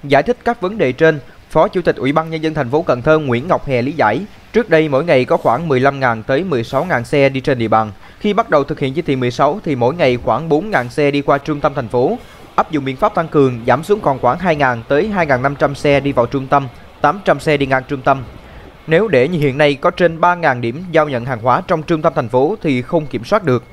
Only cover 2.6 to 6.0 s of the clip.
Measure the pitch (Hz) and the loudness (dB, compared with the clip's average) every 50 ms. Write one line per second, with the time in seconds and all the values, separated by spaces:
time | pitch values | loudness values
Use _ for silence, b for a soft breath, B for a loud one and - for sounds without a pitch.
2.6 | 139 120 127 156 165 - 139 123 120 156 156 156 156 131 120 117 135 185 165 123 | -4 0 -2 -2 0 0 -2 0 2 2 2 2 2 0 -2 -2 0 0 -2 -2
3.6 | - 143 135 120 117 139 175 151 123 107 107 143 202 B B B - - - 214 | 0 -2 -2 0 0 -2 0 2 2 2 2 0 -4 B B B -20 -2 -2 -2
4.6 | 240 - 165 160 160 156 135 131 165 175 156 131 127 120 165 - - - 113 131 | 0 4 2 2 2 2 0 0 2 4 2 2 4 2 0 0 2 2 0 2
5.6 | 170 165 139 131 127 139 139 139 | 0 0 0 2 2 0 0 0